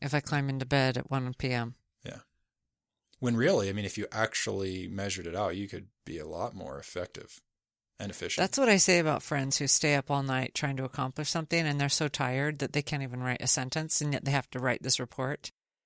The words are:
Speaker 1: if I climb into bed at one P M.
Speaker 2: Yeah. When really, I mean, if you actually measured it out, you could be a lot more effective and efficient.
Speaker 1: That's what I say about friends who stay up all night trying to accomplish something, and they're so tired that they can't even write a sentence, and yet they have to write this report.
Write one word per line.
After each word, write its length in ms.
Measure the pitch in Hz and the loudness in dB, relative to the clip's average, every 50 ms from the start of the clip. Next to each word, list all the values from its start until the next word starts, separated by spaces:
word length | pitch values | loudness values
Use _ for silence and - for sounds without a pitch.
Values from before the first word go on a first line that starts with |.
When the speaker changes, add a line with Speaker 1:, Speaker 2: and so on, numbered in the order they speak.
Speaker 1:
if 120 | 143 135 151 | -4 -2 0
I 80 | 143 | 0
climb 280 | - - 147 143 139 139 | 0 0 0 0 0 0
into 160 | 135 135 131 | -2 -4 -2
bed 320 | 131 143 139 131 131 123 | 2 2 4 4 4 2
at 140 | 123 - - | -2 -2 -2
one 220 | 139 135 127 127 127 | -2 -2 -2 -4 -4
P 140 | - - 127 | -4 -2 -2
M. 240 | 123 120 117 120 123 - _ _ _ _ - | 0 -2 -2 -4 -8 -14 _ _ _ _ -12
Speaker 2:
Yeah. 140 | - - - - _ _ _ _ _ _ _ _ _ _ _ _ _ _ _ _ _ _ - | -12 -12 -12 -16 _ _ _ _ _ _ _ _ _ _ _ _ _ _ _ _ _ _ -2
When 160 | 127 123 120 | 0 2 4
really, 340 | 113 127 175 196 123 101 98 | 4 6 6 6 4 4 2
I 40 | 98 | 0
mean, 120 | 107 101 | 0 -2
if 120 | 95 - | -2 -4
you 100 | 104 101 - | -4 -6 -4
actually 760 | - 110 113 113 - - - 110 101 98 98 95 92 92 92 | -2 0 0 0 0 -2 -2 -2 -2 -2 -2 -2 -2 -4 -6
measured 400 | 95 98 98 98 101 92 95 85 | -6 -4 -4 -4 -4 -4 -4 -6
it 80 | 85 82 | -4 -2
out, 220 | 98 104 90 85 | -2 -2 -2 -2
you 100 | 98 101 | -4 -6
could 200 | 95 - 78 69 101 _ _ - | -6 -8 -12 -12 -14 _ _ -12
be 120 | - 80 | -10 -10
a 100 | 80 76 | -8 -8
lot 280 | 80 82 85 104 - 95 | -8 -6 -6 -6 -6 -6
more 240 | 95 - 67 67 71 | -8 -10 -10 -10 -10
effective 640 | 71 - - 90 90 - - - - - - - _ _ _ _ _ _ _ _ _ _ _ - | -12 -8 -8 -6 -8 -8 -10 -14 -16 -16 -18 -20 _ _ _ _ _ _ _ _ _ _ _ -10
and 100 | 101 98 | -8 -8
efficient. 320 | 90 - 85 85 - - | -6 -6 -4 -2 0 0
Speaker 1:
That's 160 | 180 190 - | 0 2 2
what 120 | 277 269 233 | 4 6 6
I 80 | 202 | 8
say 220 | 185 - 190 180 175 | 8 8 6 6 6
about 220 | 160 156 131 - | 4 2 0 0
friends 360 | - - 147 139 131 135 - | -2 -2 -2 -2 0 0 0
who 100 | - 147 | 0 2
stay 280 | 135 - - - 147 147 | 4 2 4 4 4 2
up 140 | 139 - - | 2 2 0
all 140 | 143 139 135 | 0 0 0
night 320 | 135 131 131 127 - - | 0 -2 -2 -2 -2 -4
trying 220 | - 151 139 135 | -2 -2 -2 -2
to 80 | 131 131 | -4 -6
accomplish 440 | 127 - - 131 131 - - 151 - | -6 -4 -4 -4 -4 -4 -4 -4 -2
something, 380 | - 165 156 - 170 170 160 | -2 -2 -2 0 2 2 2
and 120 | 151 143 143 | 2 2 2
they're 100 | 143 139 | 2 2
so 180 | - - 156 | 2 2 2
tired 520 | 143 - - 135 127 127 135 143 151 151 139 | 0 0 0 0 0 0 0 0 0 -2 -2
that 120 | 139 123 | -2 -2
they 100 | - 147 | 0 -2
can't 220 | 143 - 156 143 135 | -2 0 -2 -4 -4
even 180 | 123 123 123 | -4 -4 -4
write 200 | 127 127 123 - | -2 -2 -2 0
a 60 | - | 2
sentence, 520 | 131 - 143 131 131 - 160 160 156 - - | 2 2 2 0 -2 -4 -4 -2 0 0 0
and 140 | 151 147 143 | 0 0 0
yet 100 | - - | 0 0
they 80 | 139 | 2
have 180 | 143 135 - - | 0 0 0 -2
to 80 | - 127 | -4 -2
write 220 | 127 127 120 - | 0 0 0 0
this 180 | - 127 - - | 2 2 2 2
report. 520 | 123 - - - 131 131 147 - - - - _ _ _ _ _ _ | 0 -2 -4 -4 -2 -2 -4 -6 -8 -14 -16 _ _ _ _ _ _